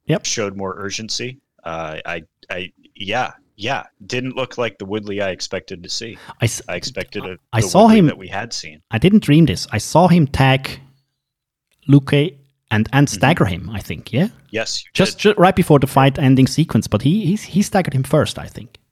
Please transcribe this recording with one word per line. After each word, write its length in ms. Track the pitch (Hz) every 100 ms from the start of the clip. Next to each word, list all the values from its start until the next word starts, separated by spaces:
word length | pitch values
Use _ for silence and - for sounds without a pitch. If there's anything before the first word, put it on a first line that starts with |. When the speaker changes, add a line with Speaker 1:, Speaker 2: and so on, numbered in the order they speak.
| -
Speaker 1:
Yep. 200 | 156 -
Speaker 2:
Showed 300 | - 104 98
more 200 | 95 95
urgency. 600 | 101 95 110 - 123 127 _ _
Uh, 360 | 82 82 80 78 -
I, 180 | 85 78 _ -
I, 220 | 92 92 _ _ -
yeah, 360 | 98 117 104 - _ -
yeah, 280 | 104 127 - _ 98
didn't 280 | 127 131 127
look 220 | 127 -
like 200 | 117 -
the 60 | 98
Woodley 360 | 107 104 101
I 80 | 98
expected 540 | 87 - 95 - 92
to 60 | 87
see. 280 | - 113 - - -
Speaker 1:
I 40 | 117
s-, 160 | - -
Speaker 2:
I 80 | 90
expected 480 | - - 90 104
a, 140 | 92 92 _
Speaker 1:
I 80 | 113
Speaker 2:
the 60 | 104
Speaker 1:
saw 160 | 175
Speaker 2:
Woodley 160 | 226 220
Speaker 1:
him 60 | 156
Speaker 2:
that 100 | 92
we 100 | 92
had 240 | 95 117
seen. 300 | - 80 78 -
Speaker 1:
I 80 | 110
didn't 260 | 165 208
dream 220 | - 147 156
this. 220 | - -
I 60 | -
saw 300 | - 156 180
him 180 | 175 143
tag 520 | - 135 135 135 - - _ _ _ _ _ _ _ _ _ -
Luque 480 | 139 135 147 151 - _ _ -
and, 180 | 107 110
and 160 | 135 143
Speaker 2:
Mm-hmm. 60 | -
Speaker 1:
stagger 300 | 127 165 101
him, 240 | 85 85
I 100 | 107
think, 320 | - 82 -
yeah? 180 | 113 202 - _
Speaker 2:
Yes, 340 | 110 110 -
you 60 | -
Speaker 1:
Just, 240 | - 196 -
Speaker 2:
did. 160 | 208 196
Speaker 1:
ju-, 40 |
right 160 | 175 190
before 220 | 175 147
the 60 | 135
fight 300 | - 139 135
ending 300 | 135 131 131
sequence, 400 | - 160 123 -
but 160 | 104
he, 220 | 135 196 180
he, 80 | 208
he 260 | - 170
staggered 320 | 208 208 208
him 100 | 135
first, 360 | 131 156 110 -
I 80 | -
think. 320 | - - - _